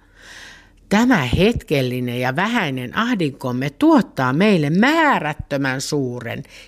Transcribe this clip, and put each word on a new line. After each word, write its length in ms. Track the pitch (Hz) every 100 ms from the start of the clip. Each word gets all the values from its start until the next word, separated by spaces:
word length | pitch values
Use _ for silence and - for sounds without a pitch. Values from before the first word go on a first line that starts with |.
| _ _ - - - - _ _ -
Tämä 280 | 202 247 220
hetkellinen 1040 | 123 - 202 233 - 143 127 127 123 123
ja 160 | 127 135
vähäinen 600 | 208 240 160 131 123 -
ahdinkomme 760 | 240 226 151 - 127 123 139
tuottaa 640 | - - 302 - - 127
meille 380 | 139 214 185 147
määrättömän 1080 | 175 247 330 302 202 151 151 - 139 139 131
suuren, 640 | - 147 127 120 113 120 - -